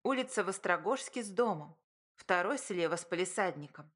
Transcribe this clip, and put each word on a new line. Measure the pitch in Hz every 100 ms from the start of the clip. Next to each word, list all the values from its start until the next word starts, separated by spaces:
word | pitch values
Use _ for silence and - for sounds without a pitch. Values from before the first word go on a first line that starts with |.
Улица | 240 262 254 -
в | 185
Острогожске | 185 - 170 170 262 - 254
с | 208
домом, | 190 233 165 151 - _ _ _ _
второй | - 180 180 285
слева | - 180 165 170
с | -
палисадником | 170 180 - 185 156 147 - 151